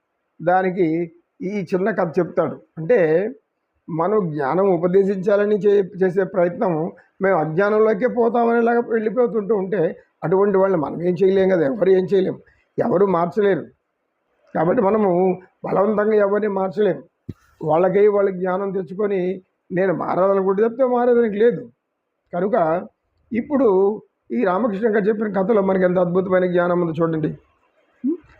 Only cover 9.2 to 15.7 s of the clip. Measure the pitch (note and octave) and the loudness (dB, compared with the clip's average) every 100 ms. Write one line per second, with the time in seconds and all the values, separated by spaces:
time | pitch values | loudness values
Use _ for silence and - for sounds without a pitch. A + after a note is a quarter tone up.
9.2 | A#3 A3 G3 G#3+ F#3+ G3+ D#3+ - _ - | -2 -2 -2 -2 -2 -2 -2 -4 _ -8
10.2 | D#3 F#3+ G3+ F#3+ F#3+ F3 C#3 - F3+ F3 | -2 2 2 2 2 0 -2 -4 -2 2
11.2 | F#3+ F#3+ F#3+ F3+ C#3 A#2+ F#3 F#3 F#3 G3 | 2 4 2 2 0 0 2 2 2 0
12.2 | E3 C3 _ _ _ - A#3+ E3+ G3+ E3+ | 0 -4 _ _ _ -4 0 2 2 0
13.2 | F3 A3 G3+ D#3+ A#2+ _ _ _ _ _ | 0 0 0 0 -4 _ _ _ _ _
14.2 | _ _ _ - E3 B3 G3 G#3+ G3 F3 | _ _ _ -2 0 2 2 2 2 2
15.2 | F#3 F3+ - _ F3 | 0 -2 -8 _ -4